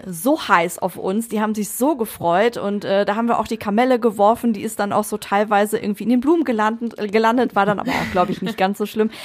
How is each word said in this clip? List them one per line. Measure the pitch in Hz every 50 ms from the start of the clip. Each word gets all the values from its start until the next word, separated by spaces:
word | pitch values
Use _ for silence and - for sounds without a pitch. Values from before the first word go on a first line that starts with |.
| -
so | 190 180 165 165 254 302 311 - -
heiß | 202 175 170 175 - -
auf | - 185 170 -
uns, | - 185 190 214 233 233
die | - 214
haben | 220 214 214
sich | 214 208 -
so | - - 240 285 330
gefreut | 254 226 208 - - 175 170 170 185 214 240 233 -
und, | - 202 202 208 -
äh, | - 196 196 202
da | - 202
haben | 220 233 233
wir | 233 -
auch | 220 -
die | 233 220
Kamelle | - 214 196 220 247 254 254 240
geworfen, | 240 233 196 - 202 208 233 240 - 240 220
die | 196
ist | 202 220 - -
dann | 208 202 -
auch | - 208
so | - - 208
teilweise | - - 202 202 214 208 214 202 208 208 220 -
irgendwie | - 202 208 - -
in | 214
den | 247 254
Blumen | 240 277 349 339 311
gelandet, | - 240 214 214 214 226 226 240 233 - -
äh, | 208 208
gelandet, | 190 220 226 226 226 262 240 - -
war | 202 196
dann | 202 208 190
aber | - 240
auch, | - - - 226
glaub | - 185 180 -
ich, | 226 -
nicht | - 185 220 -
ganz | 190 190 202 -
so | 214
schlimm. | 202 - 220 214 220 - - -